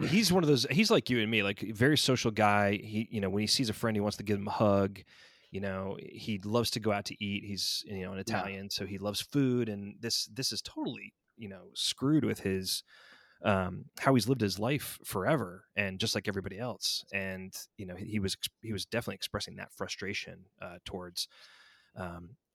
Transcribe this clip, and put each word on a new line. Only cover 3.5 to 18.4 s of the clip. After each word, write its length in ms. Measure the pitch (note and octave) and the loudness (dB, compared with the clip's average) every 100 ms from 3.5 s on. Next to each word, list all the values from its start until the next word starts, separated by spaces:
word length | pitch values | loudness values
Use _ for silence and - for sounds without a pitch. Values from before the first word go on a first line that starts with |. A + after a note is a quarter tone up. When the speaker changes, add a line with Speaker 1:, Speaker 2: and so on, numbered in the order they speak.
| - A#2+ | 2 2
Speaker 1:
a 40 | |
friend, 220 | G2+ A#2 G#2+ | 0 0 0
he 40 | |
wants 160 | G#2 - | 0 -2
to 40 | |
give 140 | G#2 G2+ | -2 -2
him 100 | G2+ | -2
a 40 | |
hug. 480 | - G#2+ G2 G2 G2 - - - _ _ | 2 6 6 4 -2 -16 -20 -20 _ _
You 100 | F#2+ | -8
know, 380 | G2 F#2+ G2 - | -6 -4 -6 -8
he 380 | - A2 A#2 G2+ | -12 -10 -6 -4
loves 260 | G#2 A#2 A2 | 0 2 2
to 100 | A#2 | 0
go 120 | G#2+ | 0
out 120 | G2+ - | 0 -2
to 180 | - | -6
eat. 200 | G#2 G2+ | -4 -4
He's, 380 | G2+ F#2 - - - | -4 -4 -4 -4 -6
you 160 | G2 | -8
know, 100 | F#2 | -6
an 40 | F#2+ G2 | -6 -4
Speaker 2:
Yeah. 120 | A2 | -4
Speaker 1:
Italian, 320 | F#2+ F#2+ G2+ | -4 -8 -8
so 160 | - G2 | -6 -6
he 100 | G2+ | -4
loves 220 | G2+ G2+ | -2 -4
food. 480 | - C#3+ C3 B2 A2+ | 0 2 4 2 0
And 280 | G2+ G2+ G#2+ | -4 -8 -8
this, 260 | A#2 - - | -4 -2 -4
this 240 | G#2+ - | -4 -4
is 100 | G#2+ | -4
totally, 500 | - D#4 B3 G#2 G#2 - _ - | -8 -8 -6 -8 -12 -18 _ -14
you 120 | G#2+ | -12
know, 220 | F#2 F2 | -12 -12
screwed 500 | - - - C3 D#3 | -4 -4 0 4 4
with 160 | A2+ G#2+ | 4 0
his, 440 | G2 F#2+ F#2 - - - - - _ _ | 0 0 -2 -6 -8 -20 -20 -20 _ _
um, 420 | G#2+ F#2+ F#2 F#2 - - | 2 2 2 -4 -12 0
how 160 | C#3 | 4
he's 140 | C3 G#2+ | 6 4
lived 120 | C3+ | 2
his 180 | G#2 F#2+ | 2 0
life 400 | A2 D3 - - | 0 -2 -4 -12
forever, 640 | - G2+ G2 D3 F#2 F#2 - - | -6 -2 2 2 0 -8 -8 -4
and 220 | G2 F#2+ | -2 -2
just 160 | A2 | -2
like 140 | G#2+ G#2+ | -2 -2
everybody 300 | G2 F#2 F#2 | -4 -6 -6
else. 460 | A#2+ G2+ - - - | -6 -4 -4 -4 -6
And, 400 | G2 F#2+ F#2+ F#2 - - - | -4 -4 -6 -10 -14 -16 -12
you 100 | F#2 | -10
know, 100 | F2 | -10
he, 80 | G#2 | -4
he 120 | G#2+ | -2
was 140 | G2 | -2
ex-, 140 | - | -2